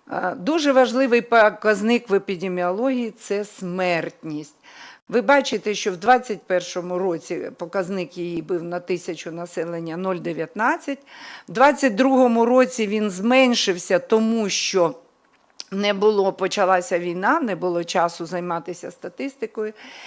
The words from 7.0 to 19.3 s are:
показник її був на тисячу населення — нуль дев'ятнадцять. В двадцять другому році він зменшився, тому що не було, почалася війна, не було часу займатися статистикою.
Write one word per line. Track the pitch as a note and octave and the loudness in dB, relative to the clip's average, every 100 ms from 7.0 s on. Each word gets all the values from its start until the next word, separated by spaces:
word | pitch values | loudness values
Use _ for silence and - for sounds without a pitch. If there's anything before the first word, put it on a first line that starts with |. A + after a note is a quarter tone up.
| F#3+ E3 - D#3+ - E3+ | -2 -4 -6 -8 -8 -12
показник | E3+ G3 F3 G3 F3 F3 | -6 -6 -4 -6 -8 -8
її | F3 E3 | -8 -8
був | D#3 F3+ | -6 -6
на | E3+ F3 | -6 -8
тисячу | F3 F3 - D#3+ E3+ | -6 -6 -6 -10 -10
населення — | E3 F3 - E3 E3+ E3 E3 | -12 -10 -8 -6 -8 -8 -6
нуль | F#3+ F3+ | -4 -4
дев'ятнадцять. | E3 D#3+ D#3 G#3 A#3+ D#4+ - C#4 _ - - - - | -6 -8 -8 -2 -2 -2 -6 -10 _ -20 -20 -20 -10
В | |
двадцять | F3 C#4 C#4+ C4 | 4 4 6 2
другому | G3 C4 C4 B3 A#3 | 4 4 6 4 4
році | A#3 B3+ B3+ A#3+ G#3 | 4 4 4 0 -2
він | G#3+ G#3+ | 0 -2
зменшився, | F3+ A3 C4 C4 A#3 - F3+ - F3+ | -2 2 6 6 4 0 -2 0 0
тому | F3 A3 A3 A3+ G3+ | 2 2 2 0 -2
що | - - F#3+ E3 - _ _ _ _ _ _ - | -2 -2 2 2 0 _ _ _ _ _ _ -10
не | G3 G#3 | -2 -2
було, | G3 G#3+ G#3 F#3+ | 2 2 4 0
почалася | F#3 F#3+ - F#3 F#3 F3+ F3 | 0 -2 2 2 2 2 -2
війна, | F3 F3 G3+ D#4+ | -2 -2 0 0
не | B3 E3+ | 0 -2
було | F3+ F3 | -2 -2
часу | E3+ F#3 E3+ E3+ E3 | -2 0 0 -2 -8
займатися | F3+ F3+ E3+ E3+ F3 - | -6 -6 -6 -8 -12 -14
статистикою. | - - - C4+ | -14 -16 -10 -12